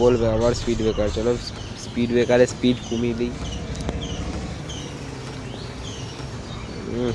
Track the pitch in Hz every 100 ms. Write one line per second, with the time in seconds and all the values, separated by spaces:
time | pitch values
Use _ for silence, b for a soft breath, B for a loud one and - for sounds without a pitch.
0 | 120 123 113 110 117 120 - 113 110 101
1 | 104 104 113 120 - - - - 110 117
2 | 120 120 117 123 123 - 123 123 - 117
3 | 120 117 120 120 - - - - - -
4 | - - - - - - - - - -
5 | - - - - - - - - - -
6 | - - - - - - - - - 117
7 | 123